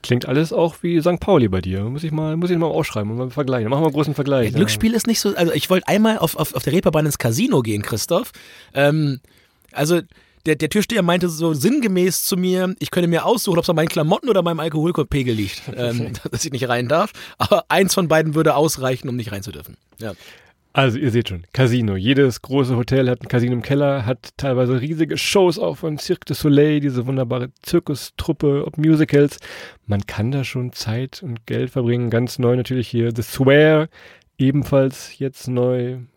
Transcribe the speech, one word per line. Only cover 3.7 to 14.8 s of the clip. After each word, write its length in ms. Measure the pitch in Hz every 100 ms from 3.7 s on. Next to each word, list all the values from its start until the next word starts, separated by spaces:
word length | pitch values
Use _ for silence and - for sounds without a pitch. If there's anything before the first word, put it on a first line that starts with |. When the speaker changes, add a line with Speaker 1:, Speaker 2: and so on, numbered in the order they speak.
| 139
Speaker 1:
wir 60 | 160
einen 80 | 143
großen 180 | 151
Vergleich. 380 | 143 139 139 107
Speaker 2:
Ja, 40 | 127
Glücksspiel 380 | 202 107 220
ist 140 | 233 233
nicht 120 | 220
so, 160 | 208 196
also 160 | 165
ich 180 | 151 -
wollte 160 | 185 -
einmal 320 | 185 220 220
auf, 160 | 165 -
auf, 160 | 160
auf 80 | -
der 100 | -
Reeperbahn 360 | 160 190 156 151
ins 100 | -
Casino 440 | 120 117 247 180
gehen, 200 | 113 104
Christoph. 500 | 104 107 - 170 254 - - - - -
Ähm, 440 | 143 156 147 131 _ _ _ _ _
also 300 | - 147 175 - _ _ _ 160
der, 100 | 151
der 140 | 156
Türsteher 320 | 214 196 226
meinte 280 | 170 180 175
so 260 | 156 165 151
sinngemäß 680 | 160 294 233 185 180 -
zu 140 | - 185
mir, 380 | 185 185 185 185
ich 120 | 151
könne 160 | - 175
mir 180 | 165 165
aussuchen, 320 | 233 - 170
ob's 120 | 170
an 60 | 165
meinen 140 | 165
Klamotten 400 | - 151 196 269
oder 140 | 202
meinem 160 | 170 165
Alkoholpegel 760 | 160 151